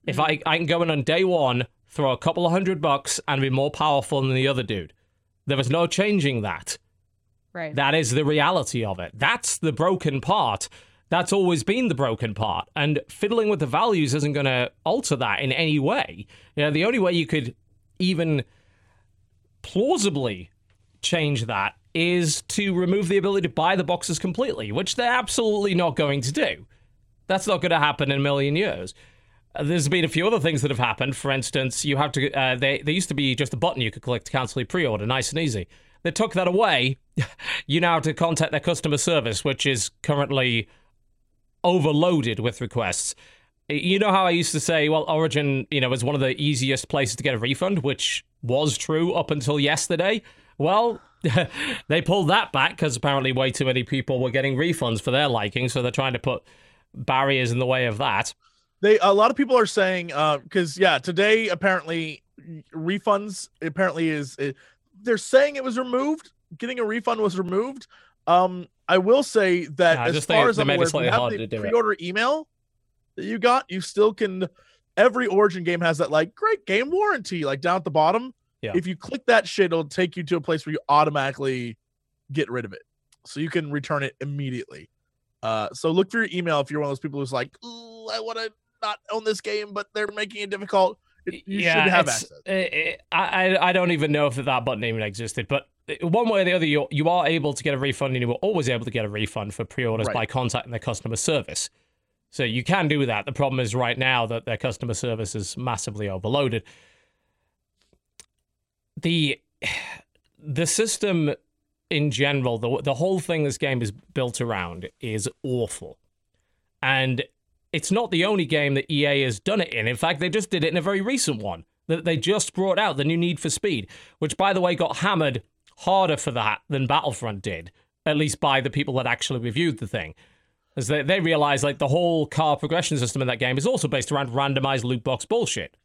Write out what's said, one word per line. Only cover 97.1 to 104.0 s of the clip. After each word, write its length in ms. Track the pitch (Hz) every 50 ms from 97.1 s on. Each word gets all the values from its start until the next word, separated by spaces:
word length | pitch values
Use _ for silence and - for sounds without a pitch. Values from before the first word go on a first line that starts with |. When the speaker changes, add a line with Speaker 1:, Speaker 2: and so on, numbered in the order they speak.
| 175 180 160
Speaker 1:
able 260 | 147 165 160 139 147 135
to 80 | -
get 120 | - 156 139
a 40 | 131
refund, 360 | 135 139 131 - 139 135 127
and 60 | 127
you 60 | 123 117
were 60 | 120
always 320 | - - 202 220 170 135 127
able 160 | 123 117 117
to 60 | 123
get 140 | 101 117 107
a 40 | 101
refund 440 | 104 110 110 - - 110 104 104
for 120 | 98 - 113
pre-orders 420 | - - - 127 113 110 110 110
Speaker 3:
Right. 80 | 117 104
Speaker 1:
by 120 | 120 113
contacting 440 | - - 135 123 120 - 123 - 123
their 80 | 120 110
customer 360 | - - 113 - - 117 113
service. 540 | 110 - - 156 139 - - 76 - - - _ _ _ _ _ _ _ _ _ _ _ _
So 140 | - - 131
you 180 | 117 110 123 123
can 220 | - 180 196 170 147
do 160 | 151 147 139
that. 200 | 120 110 104 101
The 60 | 143
problem 260 | 127 - 143 135 131 131
is 140 | 127 107 107
right 240 | 127 123 117 123
now 280 | 131